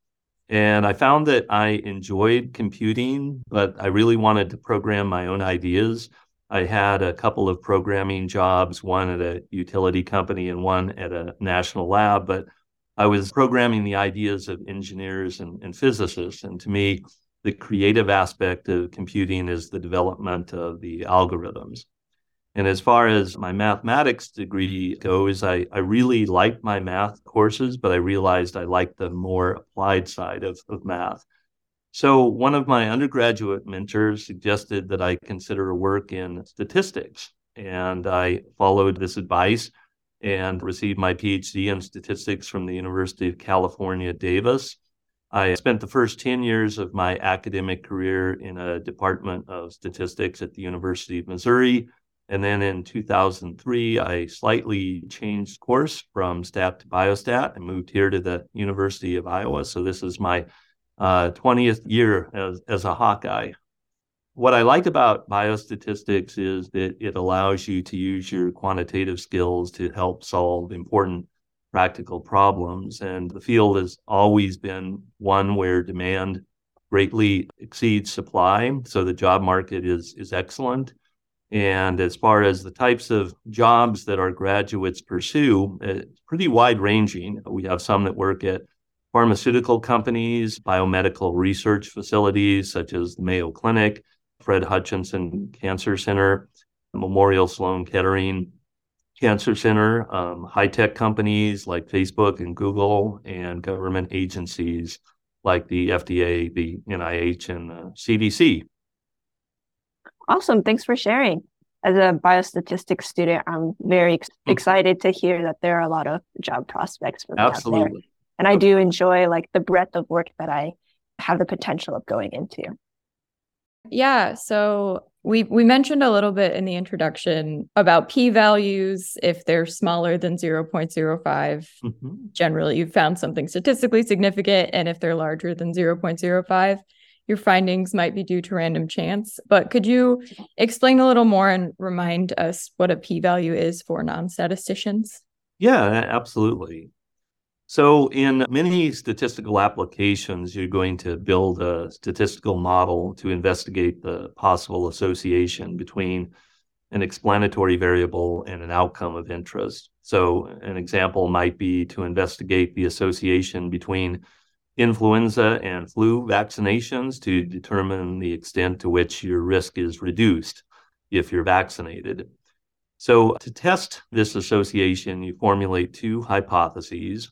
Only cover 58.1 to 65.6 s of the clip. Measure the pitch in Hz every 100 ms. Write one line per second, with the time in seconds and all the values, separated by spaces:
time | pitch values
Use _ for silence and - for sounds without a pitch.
58.1 | 95 92 87 - 107 101 98 98 95 92
59.1 | 87 87 92 120 73 - 90 92 90 92
60.1 | - 90 87 85 _ _ _ _ - 95
61.1 | 92 87 - 127 123 120 110 107 113 110
62.1 | 95 - 101 95 90 - 98 95 87 110
63.1 | 104 - 107 107 - _ _ _ _ _
64.1 | _ _ - 127 120 117 160 180 143 120
65.1 | 104 - 101 104 107